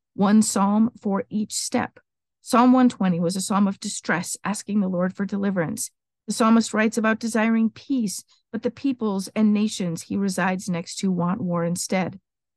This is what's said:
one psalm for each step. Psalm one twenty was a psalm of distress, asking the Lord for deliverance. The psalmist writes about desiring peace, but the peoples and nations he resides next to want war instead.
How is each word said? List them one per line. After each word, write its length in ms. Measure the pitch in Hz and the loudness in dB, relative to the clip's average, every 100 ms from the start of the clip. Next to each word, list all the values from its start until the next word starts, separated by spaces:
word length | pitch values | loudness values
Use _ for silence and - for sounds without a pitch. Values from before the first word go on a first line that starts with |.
| _ | _
one 280 | - 196 214 | -2 4 4
psalm 480 | 208 202 196 214 220 - | 4 2 2 2 2 -2
for 240 | 208 196 - | -4 -4 -4
each 260 | 214 214 | -6 -6
step. 460 | - - 254 - - _ _ _ _ | -6 -4 -2 -4 -8 _ _ _ _
Psalm 320 | - 233 254 | 0 4 6
one 160 | 254 247 | 6 4
twenty 320 | - 190 170 | 4 0 2
was 160 | 175 196 | 0 -2
a 40 | |
psalm 260 | - 202 202 | -2 2 2
of 140 | 196 | 0
distress, 560 | 208 - - 165 180 - | -8 -8 -4 -4 -4 -8
asking 360 | - 208 - 208 | -6 -8 -4 -2
the 80 | 190 | 0
Lord 260 | 180 185 | 0 -2
for 120 | 185 196 | -2 -6
deliverance. 640 | 196 202 190 156 - - - _ _ - | -4 -2 -2 -2 -4 -10 -12 _ _ -8
The 60 | |
psalmist 400 | 208 220 226 - | 0 4 4 4
writes 240 | 214 220 233 | 0 0 0
about 200 | 220 220 | 0 0
desiring 520 | 233 226 220 226 226 | -2 0 2 2 0
peace, 520 | - - 262 208 - - _ _ | -2 -4 -2 -2 -6 -14 _ _
but 100 | 233 | -8
the 80 | 247 | -6
peoples 580 | - 277 254 220 196 190 | -4 -4 -2 -2 -4 -4
and 180 | 220 214 | 0 2
nations 500 | 208 214 - 180 165 | 2 0 -2 -4 -6
he 140 | - 196 | -6 -4
resides 520 | 196 185 185 185 202 | -2 0 -2 -2 -4
next 280 | 170 - - | -6 -8 -4
to 120 | 190 | -2
want 300 | 175 175 - | 0 -2 -2
war 240 | 180 170 | -2 -2
instead. 560 | 170 180 - 190 170 190 _ _ _ | -2 -4 -4 -4 -4 -8 _ _ _